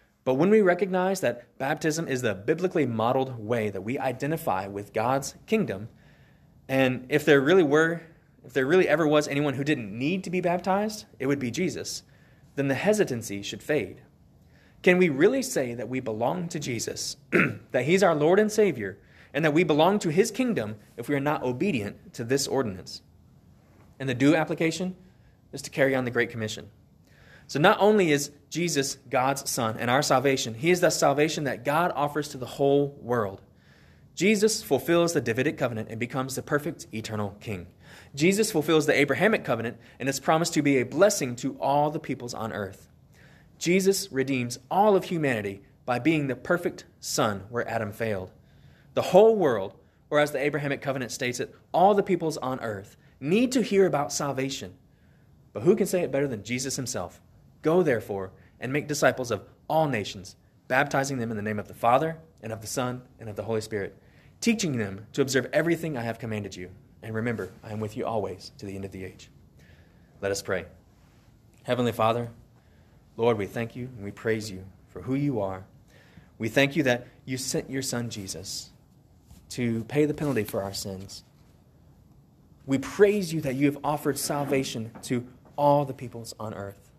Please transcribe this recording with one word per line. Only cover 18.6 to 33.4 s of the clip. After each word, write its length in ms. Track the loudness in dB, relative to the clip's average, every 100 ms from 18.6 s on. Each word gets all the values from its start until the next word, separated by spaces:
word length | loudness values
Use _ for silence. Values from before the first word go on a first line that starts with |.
| 2 0 -6 -10 _ -20 -8
and 120 | 0
that 100 | 2
we 80 | 4
belong 360 | 4 6 4 4
to 100 | 2
his 200 | 2 2
kingdom 460 | 0 -2 -2 -4 -8 -14 -10
if 120 | -2
we 60 |
are 60 | 0
not 220 | 0 0
obedient 720 | -2 -2 -2 -2 -4 -10 -14
to 100 | -10
this 220 | -2 -2 0
ordinance? 560 | -2 -2 -6 -12 -18 -20 _ _ _ _ _ _ -20 -20 -8
And 100 | -6
the 60 |
do 200 | 2 4
application 640 | 4 2 0 -2 -2 -6 -8 -16 _ _ _ _
is 100 | -14
to 80 | -8
carry 260 | 0 2 2
on 80 |
the 60 | 0
Great 200 | 0 -2
Commission. 400 | -4 -6 -8 -14 -20 _ _ _ _ -20 -20 -8
So 100 | 2
not 200 | 4 6
only 320 | 6 6 4
is 180 | 2 0 -10 _
Jesus 500 | -4 -2 0 -2 -6 -4
God's 400 | 0 0 0 -4
son 260 | -2 -2 0
and 140 | 2
our 120 | 2
salvation, 520 | 4 4 4 2 -2
he 160 | -2 2
is 100 | 4
the 100 | 2
salvation 540 | 4 2 4 2 0
that 200 | -4 -4
God 280 | -2 0 0 0
offers 320 | -2 -2 -6
to 100 | -8
the 80 | -10
whole 500 | 0 4 4 2 -4
world. 400 | -2 -2 -2 -6